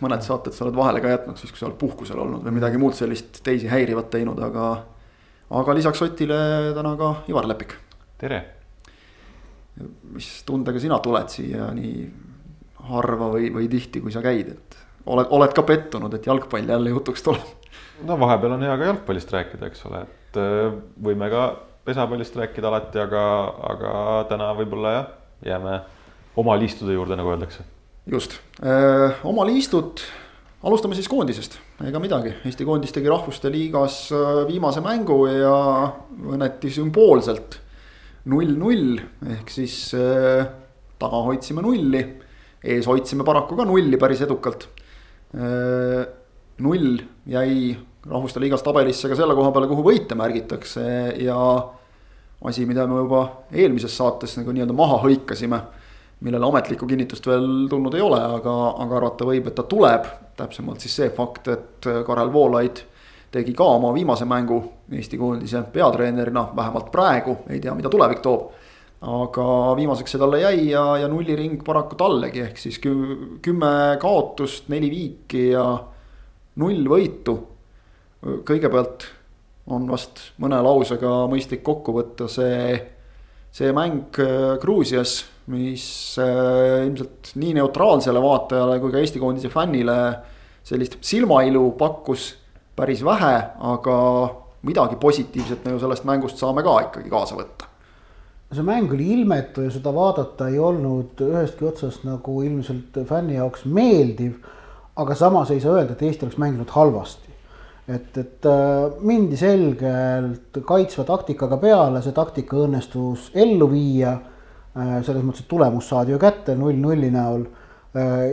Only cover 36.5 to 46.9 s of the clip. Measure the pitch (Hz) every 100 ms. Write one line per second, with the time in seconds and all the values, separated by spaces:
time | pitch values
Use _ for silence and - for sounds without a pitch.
36.5 | - 143 147 156 180 220 131 120 110 -
37.5 | - - - - - - - 131 139 165
38.5 | 147 202 233 135 117 - - 135 110 107
39.5 | - 127 - - 127 127 131 131 131 135
40.5 | - - - - - 110 117 117 131 -
41.5 | 151 208 240 139 131 127 - - - -
42.5 | _ 120 120 117 131 - 139 139 151 143
43.5 | 170 214 185 160 131 131 - 143 131 131
44.5 | - - - - - - - - - 120
45.5 | 123 123 127 127 127 123 - _ - -
46.5 | - 135 180 139